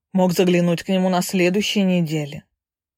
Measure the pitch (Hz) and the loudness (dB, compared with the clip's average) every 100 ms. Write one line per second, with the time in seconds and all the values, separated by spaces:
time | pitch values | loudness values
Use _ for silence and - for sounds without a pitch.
0 | _ 190 185 175 185 175 175 170 - 190 | _ 0 2 2 2 2 2 -2 -2 0
1 | 185 180 180 190 175 196 202 208 190 180 | 0 0 -2 0 0 0 -2 0 0 0
2 | 156 156 143 151 - _ _ _ _ | 0 -4 -6 -12 -18 _ _ _ _